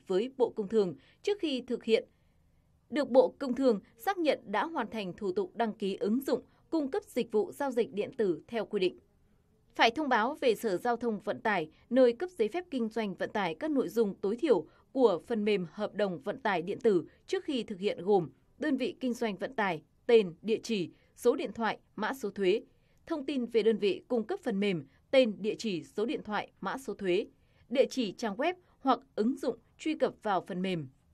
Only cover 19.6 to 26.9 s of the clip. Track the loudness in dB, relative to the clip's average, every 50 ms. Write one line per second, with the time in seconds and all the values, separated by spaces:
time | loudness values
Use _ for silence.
19.6 | -2 -2 -2 -4 -8 _ _ _ _ 6 6 6 6 4 -4 -8 -4 -2 -2 -2
20.6 | -2 -2 -2 -2 -2 -4 -8 _ _ _ _ 0 2 2 2 2 -2 -6 -6 -4
21.6 | -4 -4 -4 -6 _ _ _ -4 -4 -4 -4 -4 -8 -8 -4 0 2 2 2 2
22.6 | -2 -8 _ _ _ _ _ _ _ -6 -6 -6 -4 -4 -4 -4 -4 0 0 2
23.6 | 2 2 2 2 2 0 0 -2 -4 -2 -2 -2 -2 -4 -6 -6 -4 -4 -2 0
24.6 | 0 0 0 -2 -4 -10 _ _ _ _ 6 6 6 4 2 -2 -4 -4 -4 -4
25.6 | -4 -4 -4 -4 -6 -6 -6 -4 -2 -2 -4 -6 -6 -4 -4 -4 -6 -6 _ _
26.6 | -8 -8 -8 -8 -8 -10